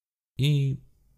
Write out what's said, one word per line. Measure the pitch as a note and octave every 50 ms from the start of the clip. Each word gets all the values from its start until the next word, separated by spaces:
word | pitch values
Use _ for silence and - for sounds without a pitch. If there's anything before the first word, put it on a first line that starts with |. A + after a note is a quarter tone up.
| _ _ _ _ _ _ _ -
I | C3+ D3 D3 C#3+ C#3 C#3 C3+ - - _ _ _ _ _ _